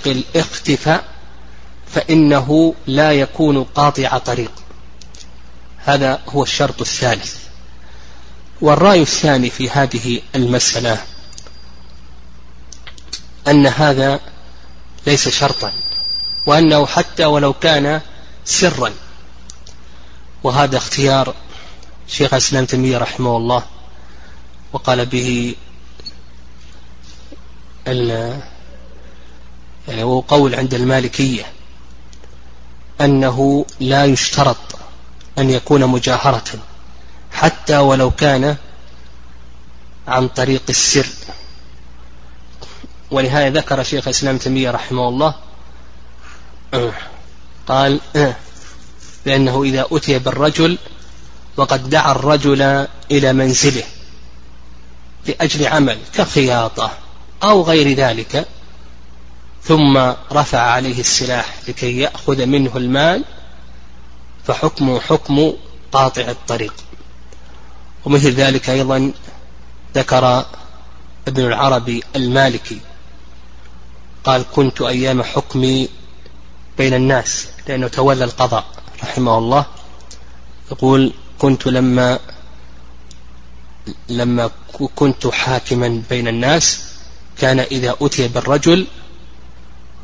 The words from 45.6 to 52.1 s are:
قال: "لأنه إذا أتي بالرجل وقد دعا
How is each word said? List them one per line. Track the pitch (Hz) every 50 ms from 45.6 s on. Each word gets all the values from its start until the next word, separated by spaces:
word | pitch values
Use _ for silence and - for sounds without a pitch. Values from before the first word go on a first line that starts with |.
| - - - - - - - - - - - - - - - - - - - - - - - 127 120 117 104 - - - - - - - - - - - - - -
قال: | - 127 131 139 139 139 - - - - 151 147 135 120 - - - - - - - - - - - - - - - - - -
"لأنه | 139 135 135 135 127 123 135 139
إذا | 135 131 135 131 - 165
أتي | 156 - - 139 127
بالرجل | 127 131 123 123 139 151 - - 160 165 175 - - - - - - - - - - - - - - - -
وقد | - 139 - 139 131 127 131
دعا | 143 156 139 147